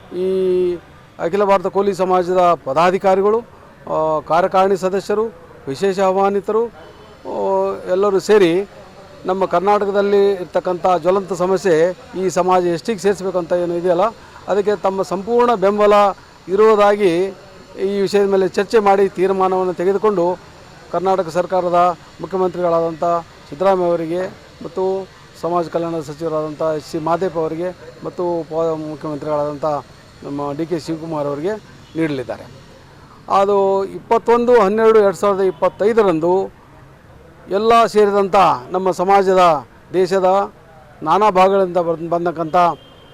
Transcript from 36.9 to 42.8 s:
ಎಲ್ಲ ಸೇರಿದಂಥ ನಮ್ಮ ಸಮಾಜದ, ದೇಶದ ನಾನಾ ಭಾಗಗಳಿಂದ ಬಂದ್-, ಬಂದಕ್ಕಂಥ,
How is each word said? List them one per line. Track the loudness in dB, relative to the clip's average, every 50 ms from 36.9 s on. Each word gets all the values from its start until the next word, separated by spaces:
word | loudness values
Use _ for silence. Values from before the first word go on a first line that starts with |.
| -20 -20 -20 -20 -20 -20 -20 -20 -20 -20 -10 -6
ಎಲ್ಲ | -4 -2 2 4 4 4 4
ಸೇರಿದಂಥ | 4 2 2 2 4 2 0 0 2 4 4 4 4 2 -2 -4 -6
ನಮ್ಮ | -6 -2 -2 -2
ಸಮಾಜದ, | -2 0 2 2 2 4 4 4 4 4 4 4 2 0 -4 -10 -20 -20 -12 -4 -2
ದೇಶದ | -2 0 0 0 0 2 2 2 0 -2 -4 -8 -16 -20 -20 -20 -20 -20 -20 -18 -6
ನಾನಾ | -2 0 2 2 2 2
ಭಾಗಗಳಿಂದ | 4 4 4 4 4 2 0 0 0
ಬಂದ್-, | -2 -2 -2 -4 -4 -4 -4
ಬಂದಕ್ಕಂಥ, | -2 -2 -2 -2 -4 -4 -4 0 2 2 2 2 0 -4